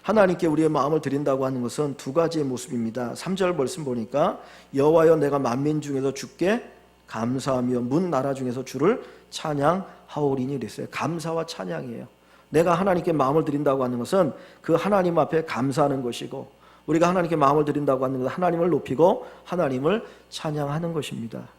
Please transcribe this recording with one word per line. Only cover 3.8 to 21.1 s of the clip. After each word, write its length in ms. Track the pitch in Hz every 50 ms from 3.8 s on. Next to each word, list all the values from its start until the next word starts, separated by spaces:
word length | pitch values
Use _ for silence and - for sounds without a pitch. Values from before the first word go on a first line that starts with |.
| 156
보니까 560 | 135 123 117 110 - - 143 160 202 - - - - - - - _ -
"여호와여, 400 | 135 139 151 160 165 160 165 160
내가 240 | 156 143 143 139 143
만민 400 | 135 123 120 131 143 151 156 151
중에서 340 | 139 143 139 131 135 139 135
주께 500 | - - - - - 170 185 220 240 - - - - _ _ _ _ _ -
감사하며 720 | - 113 113 120 131 135 - 139 131 127 123 123 123 120
문 300 | 123 120 135 170 190 180
나라 220 | 156 131 131 139
중에서 320 | 135 131 131 127 117 131 131
주를 380 | - - 127 143 190 247 254 - - - - - _
찬양하오리니." 1300 | - - - 160 151 143 139 151 175 196 185 - - - - - - 151 147 139 135 131 127 135 143 131
그랬어요. 280 | 117 101 - - 127 -
감사와 540 | - - - - 170 170 151 165 165 165 165
찬양이에요. 600 | 165 - - 190 180 170 156 139 123 113 120 123 - _ _ _ _ - - _ _
내가 240 | 135 151 175 185 170
하나님께 380 | 165 196 202 180 175 160 175
마음을 320 | 165 147 131 131 147 160 156
드린다고 380 | 156 143 147 151 143 135 135
하는 160 | 127 127 123 120
것은 340 | 120 - 185 196 180 127 - - - - - -
그 140 | - - 160
하나님 440 | 160 - 190 208 196 180 180 170 165
앞에 280 | 139 - 165 160 160
감사하는 560 | - - 117 123 139 123 156 147 143 135 135
것이고 460 | 123 120 117 - - 123 131 135 127 - _ _ _ - - _ _
우리가 220 | - 156 165 170 175
하나님께 260 | 180 185 170 160 170
마음을 300 | 156 143 139 143 156 147
드린다고 400 | 147 139 147 147 143 135 127 131
하는 160 | 131 135 127
것은 120 | 127 127
하나님을 380 | - 175 180 175 170 165 170 180
높이고 560 | 156 131 - - 135 123 160 185 226 - - - - - -
하나님을 600 | - 180 175 165 139 131 127 139 160 202 233 - - - - - _
찬양하는 640 | - - - 160 151 151 143 143 143 160 170 170
것입니다. 560 | 165 156 127 -